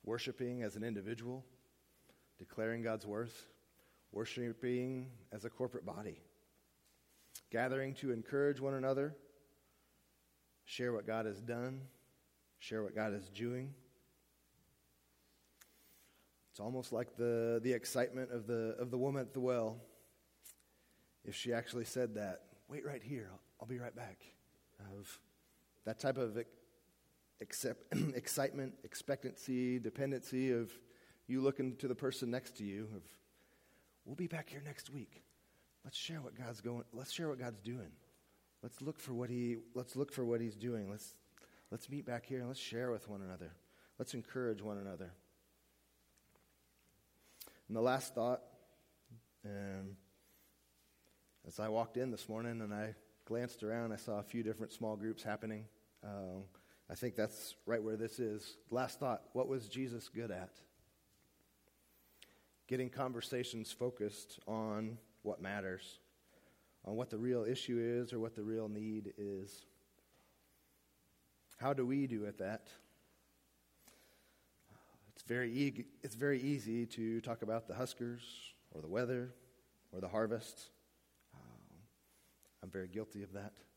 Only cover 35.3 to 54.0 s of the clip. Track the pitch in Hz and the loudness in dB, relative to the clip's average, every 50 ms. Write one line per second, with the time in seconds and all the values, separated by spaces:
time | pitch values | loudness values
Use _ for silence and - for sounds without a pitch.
35.3 | _ _ _ _ _ - _ _ _ _ - 131 - - - - 165 156 135 - | _ _ _ _ _ -20 _ _ _ _ -16 -8 -6 -4 -4 -2 -4 -4 -6 -6
36.3 | - 110 127 117 117 107 101 117 120 120 117 - - 110 131 - - - 170 156 | -8 -6 -6 -6 -6 -4 -2 -2 -2 -2 -4 -6 -8 -8 -6 -4 -2 0 2 2
37.3 | 143 123 131 120 113 101 95 113 120 127 101 78 76 - - - - - _ _ | 2 2 0 -4 -4 -4 -4 -4 -4 -2 -4 -8 -10 -16 -20 -20 -20 -20 _ _
38.3 | _ _ _ _ _ _ - 120 - - 135 147 151 - - 139 127 117 123 120 | _ _ _ _ _ _ -10 -10 -8 -4 -4 -4 -4 -4 -4 -2 0 0 0 0
39.3 | 123 123 120 120 117 113 113 - - 127 123 - - 127 139 135 - - 127 117 | 2 2 4 2 2 0 -2 -6 -4 -4 -4 -2 2 0 0 2 2 0 4 4
40.3 | 117 117 117 113 104 104 110 123 120 110 101 95 101 107 - - - - - _ | 4 4 4 0 -2 -2 -2 0 0 0 0 -2 -4 -6 -8 -12 -14 -18 -20 _
41.3 | _ - - - - - - - - 117 - - 135 147 123 - 120 117 - - | _ -20 -20 -20 -20 -20 -10 -8 -8 -6 -6 -4 -6 -4 -2 -2 -4 -4 -2 -2
42.3 | 135 127 123 120 131 - - - 117 117 127 123 117 107 - 107 104 98 98 92 | -2 -2 -2 -2 -4 -4 -6 -2 0 0 2 2 2 0 -2 -6 -6 -6 -4 -6
43.3 | 92 87 90 78 85 - - - - - - - _ - 127 - - 120 110 - | -6 -8 -8 -10 -12 -16 -20 -20 -20 -20 -20 -20 _ -6 -6 -4 -4 -6 -6 -4
44.3 | - 131 127 120 110 101 101 107 104 101 98 98 92 78 92 87 90 - _ - | -2 0 2 2 2 0 0 -4 -4 -4 -4 -6 -6 -6 -8 -10 -10 -16 _ -20
45.3 | _ _ _ _ _ _ _ _ _ _ _ _ _ _ _ _ _ - _ _ | _ _ _ _ _ _ _ _ _ _ _ _ _ _ _ _ _ -20 _ _
46.3 | _ - _ _ _ _ _ _ _ _ _ _ _ _ _ _ _ _ _ - | _ -20 _ _ _ _ _ _ _ _ _ _ _ _ _ _ _ _ _ -20
47.3 | - - - - - - - - 110 113 117 123 127 135 131 - - 120 113 123 | -16 -16 -16 -16 -16 -20 -8 -2 2 6 6 8 6 6 2 0 0 2 4 4
48.3 | 123 - - - - - - - - _ _ _ _ _ _ - 117 113 _ _ | 4 2 -2 -10 -20 -20 -20 -20 -20 _ _ _ _ _ _ -20 -20 -20 _ _
49.3 | _ _ - 101 101 101 101 98 95 95 95 98 98 - - - _ _ _ - | _ _ -8 -6 -6 -4 -4 -4 -4 -4 -6 -8 -10 -12 -18 -20 _ _ _ -20
50.3 | - - - - _ _ _ _ _ _ _ _ _ _ _ - - _ _ _ | -20 -20 -20 -20 _ _ _ _ _ _ _ _ _ _ _ -20 -20 _ _ _
51.3 | _ _ - - - - 107 110 107 113 117 113 - 120 131 131 117 104 - - | _ _ -16 -12 -4 -2 0 2 4 2 2 2 2 0 0 0 -2 -4 -4 -4
52.3 | 107 110 117 120 117 113 110 104 104 104 107 110 107 - - - - _ - - | -4 -2 -2 -2 -2 -2 -2 -2 -2 -2 -2 -4 -4 -8 -14 -20 -20 _ -6 -2
53.3 | 117 117 123 120 - - 110 107 113 117 117 113 107 101 | 0 0 0 -2 -4 -4 -2 0 0 0 0 0 -2 -4